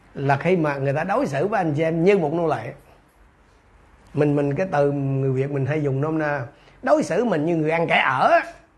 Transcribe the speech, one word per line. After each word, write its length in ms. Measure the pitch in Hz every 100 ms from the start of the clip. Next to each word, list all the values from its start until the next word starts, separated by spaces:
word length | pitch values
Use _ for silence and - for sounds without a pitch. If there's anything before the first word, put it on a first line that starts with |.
| -
Là 220 | - 139 139
khi 200 | 170 185
mà 200 | 151 139
người 160 | 139
ta 120 | 143
đối 220 | 175 214 269
xử 200 | 139 185
với 120 | 214
anh 160 | 165 143
chị 60 |
em 220 | 160 165
như 140 | 170 202
một 140 | 151
nô 140 | 165 165
lệ. 280 | 131 113 - - - _ _ - _ _ _ _ - - - -
Mình, 220 | - 147 143
mình 180 | 143
cái 120 | 139 143
từ 200 | 147 143
người 400 | 143 135 135 135
Việt 180 | 131 139
mình 160 | 143 131
hay 160 | 156
dùng 180 | 143 135
nôm 180 | 156 160
na, 280 | 151 143 120 - - -
đối 200 | 254 311
xử 220 | 233 170
mình 220 | 240 165 151
như 100 | 170
người 140 | 151
ăn 160 | 165 165
kẻ 140 | 170 - 131
ở 80 | 208
á, 120 | 330 - - _